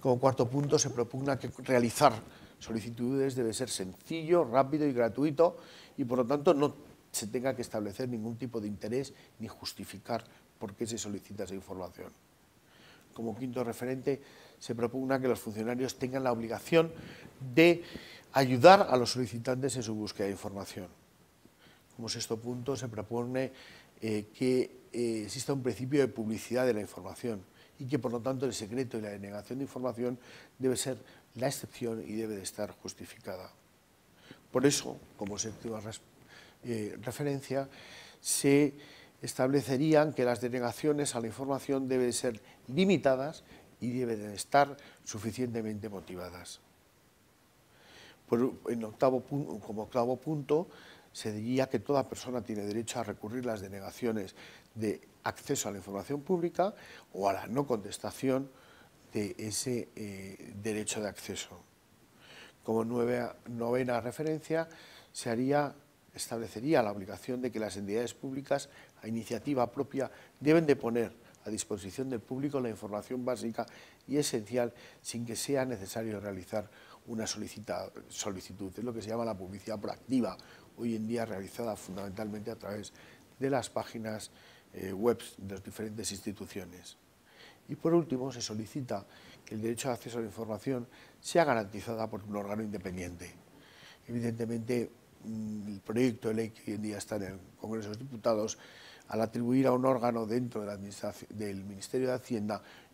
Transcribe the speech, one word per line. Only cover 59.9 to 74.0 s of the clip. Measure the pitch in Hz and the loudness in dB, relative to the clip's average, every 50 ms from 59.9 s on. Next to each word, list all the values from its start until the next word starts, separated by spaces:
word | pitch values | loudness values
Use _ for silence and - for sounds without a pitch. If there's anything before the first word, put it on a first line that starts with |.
| - | -10
eh, | - 107 101 98 95 95 95 95 - 71 - 98 101 101 | -12 -10 -10 -10 -10 -12 -12 -14 -14 -16 -14 -12 -6 -4
derecho | 113 107 107 107 101 - 110 | -2 -2 -2 -2 -2 -4 -2
de | 107 101 | -2 -4
acceso. | 90 - - - 98 - - - 92 90 - - _ _ _ _ - _ - - _ - - - - - - - - _ - | -4 -6 -8 -8 -6 -8 -8 -10 -12 -20 -20 -20 _ _ _ _ -20 _ -20 -20 _ -20 -20 -20 -20 -20 -20 -20 -20 _ -2
Como | - 113 113 110 | 2 2 2 2
nueve-, | 113 120 123 120 120 123 123 120 117 - - - - | 2 2 2 2 2 2 0 0 -4 -6 -10 -12 -10
novena | 120 117 117 117 123 127 131 123 123 117 | -6 -4 0 0 2 2 2 2 0 0
referencia, | 110 123 117 - 156 156 156 156 151 - 160 160 165 165 160 - - - - - - - - | 0 -2 -6 -4 -2 -2 -2 -4 -2 -2 0 0 0 -2 -8 -20 -20 -20 -20 -20 -20 -16 -14
se | - - 123 | -8 -2 -2
haría, | 113 113 127 135 143 143 147 139 - - - - _ _ _ - - | 0 2 2 4 4 4 4 2 -2 -10 -20 -20 _ _ _ -20 -12
establecería | - - - 120 117 113 98 - 107 113 147 160 143 117 | -12 -8 -6 -4 -6 -6 -6 -8 -6 0 4 4 6 6
la | 104 101 | 4 0
obligación | 104 98 90 98 101 - - 127 127 | -4 -6 -8 -10 -10 -6 -6 -4 -2
de | 123 127 | -2 -2
que | 104 110 | -2 -2
las | 107 104 95 | -4 -2 -4
entidades | 101 101 98 101 113 120 117 - | -6 -4 -2 -2 -2 -2 -2 -6
públicas, | - - 139 131 139 135 - 143 143 - - - - - - - - - | -8 -10 -8 -8 -8 -2 -2 -2 -2 -2 -6 -16 -20 -20 -20 -20 -14 -8
a | 107 | -4
iniciativa | 113 113 113 - 117 113 - 143 147 127 123 117 - | -4 -4 -4 -4 -6 -4 -2 0 2 2 2 2 2
propia, | 139 139 - - 139 131 120 - - - - _ - | -4 -4 -2 -2 -4 -4 -4 -6 -14 -20 -20 _ -2
deben | 127 143 156 170 165 | 4 6 6 8 8
de | 147 139 | 6 4
poner | 135 - 117 113 120 113 95 - - - - - - - | 4 4 0 2 2 0 0 -4 -12 -20 -20 -20 -14 -8
a | - | -6
disposición | 107 104 - - 110 101 90 95 92 - 131 131 | -4 -4 -4 -4 -4 -6 -6 -8 -6 -4 -4 -2
del | 131 113 | -4 -6
público | 104 - 131 131 139 147 135 139 | -4 -6 -6 -2 -2 0 0 0
la | 127 120 | 0 -2
información | 110 95 107 104 101 104 101 - 131 127 123 | -4 -6 -6 -6 -6 -6 -6 -6 -6 -4 -2
básica | 127 127 110 107 113 110 - 113 - - - - - - - | -2 -2 -2 -2 -4 -4 -4 -6 -6 -8 -20 -20 -20 -20 -20